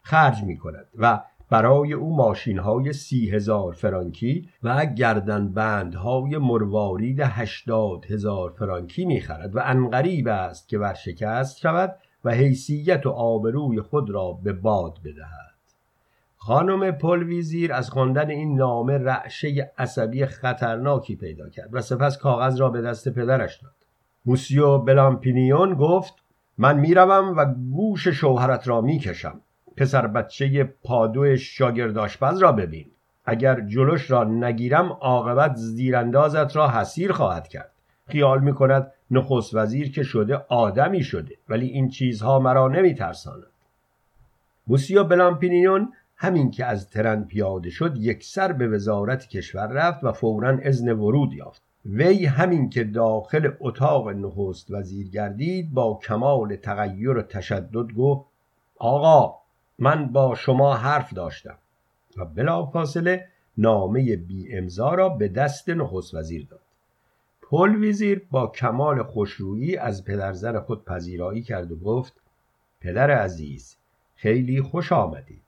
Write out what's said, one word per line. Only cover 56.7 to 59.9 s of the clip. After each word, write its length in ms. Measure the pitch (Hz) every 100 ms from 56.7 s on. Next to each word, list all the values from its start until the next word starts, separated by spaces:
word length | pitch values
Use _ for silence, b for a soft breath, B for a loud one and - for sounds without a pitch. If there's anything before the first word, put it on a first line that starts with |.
| 101 98 95 123
و 120 | 123
تشدد 680 | 104 101 - 98 87 113 117 110
گفت: 280 | 135 139 - _ _ _ _ _
«آقا، 580 | 117 143 160 151 101 - _ _ _ -
من 260 | 127